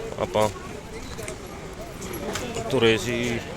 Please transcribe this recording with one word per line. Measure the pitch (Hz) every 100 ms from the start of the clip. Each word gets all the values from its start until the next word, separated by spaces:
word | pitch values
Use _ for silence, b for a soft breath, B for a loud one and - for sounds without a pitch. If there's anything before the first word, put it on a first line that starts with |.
| - -
ਆਪਾਂ | 104 107 107 98 - 85 - - - - - - - - - - - - - 156 208 - 240 233 -
ਤੁਰੇ | 131 117 110
ਸੀ | 117 117 123 117 -